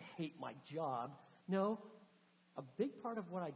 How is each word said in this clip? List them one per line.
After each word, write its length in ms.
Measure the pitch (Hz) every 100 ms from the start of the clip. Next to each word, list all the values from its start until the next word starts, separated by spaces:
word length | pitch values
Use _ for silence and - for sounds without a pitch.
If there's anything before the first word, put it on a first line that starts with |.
| 117 -
hate 180 | 160 -
my 140 | 127 127 -
job." 400 | 151 156 127 127 143 - - -
No, 320 | 190 196 220 - - - - _ _ _ -
a 40 | 139 -
big 240 | 262 -
part 160 | 240 226
of 140 | 175
what 100 | 180
I 100 | 170